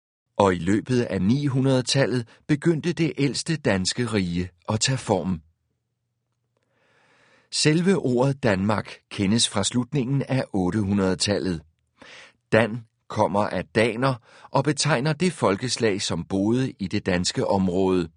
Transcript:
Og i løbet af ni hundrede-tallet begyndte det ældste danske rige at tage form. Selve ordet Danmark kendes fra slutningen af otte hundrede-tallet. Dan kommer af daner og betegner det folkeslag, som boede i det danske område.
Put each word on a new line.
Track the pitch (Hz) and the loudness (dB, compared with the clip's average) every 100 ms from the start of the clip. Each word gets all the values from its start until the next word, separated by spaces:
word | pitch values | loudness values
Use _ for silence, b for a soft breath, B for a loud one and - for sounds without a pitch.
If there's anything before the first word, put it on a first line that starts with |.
| _ _ _ - | _ _ _ 2
Og | 101 | 2
i | 90 | 2
løbet | 82 104 - 123 | 0 0 0 -2
af | 117 95 | 0 0
ni | 92 135 147 | 0 2 0
hundrede-tallet | 131 131 131 123 139 117 123 117 b b | 0 2 2 0 0 0 0 -6 b b
begyndte | 147 165 160 175 | 0 2 0 -2
det | 151 165 - | -2 -2 0
ældste | 143 - - 156 | -2 -2 -4 -2
danske | 131 95 92 - 120 | 0 0 0 -2 -2
rige | 107 90 85 90 _ - | 0 0 -2 -4 _ -4
at | 110 | -2
tage | - 131 | 0 -2
form. | - 95 82 87 - _ _ _ _ _ _ _ _ _ _ _ _ _ _ _ _ _ _ _ _ | 0 0 0 -4 -8 _ _ _ _ _ _ _ _ _ _ _ _ _ _ _ _ _ _ _ _
Selve | - 147 156 175 185 | -2 2 2 2 2
ordet | 131 120 135 139 | 2 2 2 0
Danmark | 123 95 101 101 - - - | 0 0 0 -2 -4 -12 -12
kendes | - 98 113 - | -2 2 2 0
fra | 104 | 0
slutningen | 98 120 120 147 120 139 | -2 -2 -2 -2 -2 -2
af | - 131 - | -2 -2 -2
otte | 101 90 104 | -2 0 0
hundrede-tallet. | 98 101 95 90 - 98 85 82 - _ _ _ b b b b - | 0 0 0 0 0 -2 -2 -4 -8 _ _ _ b b b b 2
Dan | 110 113 117 113 _ - | 2 2 -2 -14 _ -8
kommer | 110 98 98 104 | 0 0 0 -2
af | 92 | -4
daner | 85 - 117 110 135 123 b b b | -4 0 0 2 -2 -2 b b b
og | 139 | -2
betegner | 139 147 143 147 151 | 0 0 0 0 0
det | 147 185 | -2 -2
folkeslag, | - 110 95 127 - 113 98 | 0 0 0 -2 -2 0 0
som | - 85 | -4 -6
boede | 85 95 104 120 131 - | -4 -2 0 0 -2 -4
i | 92 | -6
det | 104 101 | -4 -2
danske | 90 90 - 120 | -2 -2 -2 0
område. | 98 95 90 95 92 82 | 0 2 2 2 2 0